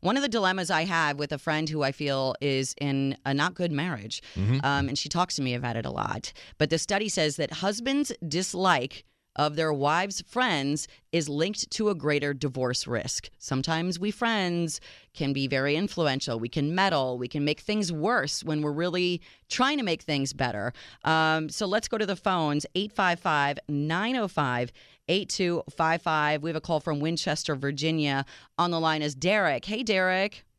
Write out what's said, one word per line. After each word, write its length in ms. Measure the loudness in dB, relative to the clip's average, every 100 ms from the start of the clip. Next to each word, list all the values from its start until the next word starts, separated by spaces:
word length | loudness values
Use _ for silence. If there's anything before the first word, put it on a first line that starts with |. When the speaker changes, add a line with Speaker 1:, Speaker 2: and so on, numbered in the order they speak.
Speaker 1:
one 160 | 2 2
of 40 |
the 60 | 2
dilemmas 420 | 2 2 0 0
I 140 | 0
have 340 | 2 2 2 0
with 140 | -4
a 60 | -4
friend 280 | -2 0 0
who 160 | 0
I 100 | -2
feel 420 | 0 -2 0 0 0
is 320 | 0 0 0 -2
in 380 | -2 0 0 -2
a 80 | -2
not 220 | 0 0
good 180 | 0 -2
marriage. 500 | -2 -2 -4 -8 -10 -10
Speaker 2:
Mm-hmm. 240 | -4 0 2
Speaker 1:
Um, 260 | 2 0 0
and 80 | -2
she 100 | -4
talks 260 | -2 -2 0
to 60 |
me 120 | -2
about 220 | -2 -4 -4
it 100 | -4
a 40 |
lot. 440 | -4 -4 -4 -8 -16 -20 -2
But 100 | 0
the 80 | 0
study 320 | 0 0 0
says 280 | 0 0 0
that 180 | -4
husbands' 580 | -2 -2 -2 -2 0 -2 -4 -4
dislike 760 | -2 -2 0 4 4 2 -8 -20 _ _ 0
of 160 | 0
their 160 | 2 0
wives' 520 | 2 2 2 0 -6 -6
friends 640 | -2 0 2 0 -2 -4 -14 _
is 160 | -2 0
linked 420 | 0 0 -2 -6
to 200 | 0 0
a 40 |
greater 380 | 2 2 2 0
divorce 540 | -2 -2 0 0 0 -2
risk. 420 | -4 -2 -6 -8 -16
Sometimes 640 | -4 -2 0 0 0 -2
we 100 | -2
friends 720 | 0 0 2 0 0 -2 -4 -12 -20 -20
can 220 | -4 -2
be 120 | 0 0
very 300 | 2 2 2
influential. 640 | 0 0 0 2 -2 -4
We 80 | -2
can 260 | 0 0
meddle. 440 | 2 4 4 2 -2
We 100 | -4
can 160 | -2
make 160 | 0 0
things 320 | -2 0 0
worse 500 | 0 2 2 0 -4
when 200 | -2 -2
we're 100 | 0
really 480 | 0 0 2 0 0 -6 -20 _
trying 260 | 0 2 2
to 60 |
make 160 | 0 -2
things 320 | 0 0 0
better. 400 | 0 -2 0 -6 -8 -18 -6
Um, 460 | 2 4 4 2 0
so 160 | -4 0
let's 200 | 0 0
go 120 | -2
to 80 | -2
the 100 | 0
phones, 480 | 0 2 2 0 0
eight 180 | -4 -4
five 280 | 0 2 2
five, 380 | 2 2 2 0 -2
nine 480 | -2 0 0 0 0
oh 100 | -2
five, 460 | 0 0 0 -2 -6 -20 -20 0
eight 220 | 0 0
two 340 | 0 0 0 -4
five 320 | 0 2 2
five. 420 | 2 2 2 0
We 60 | -2
have 80 | -4
a 40 |
call 180 | 0 -2
from 200 | 0 0
Winchester, 540 | 0 0 -2 -2 -2 -2
Virginia. 680 | -2 -2 0 2 2 0 -2 -10 -16 -2
On 140 | 0
the 100 | 2
line 220 | 2 2
is 120 | -2
Derek. 520 | -2 2 2 2 0 -2
Hey, 160 | -6
Derek. 640 | 0 2 4 2 0 -4 -20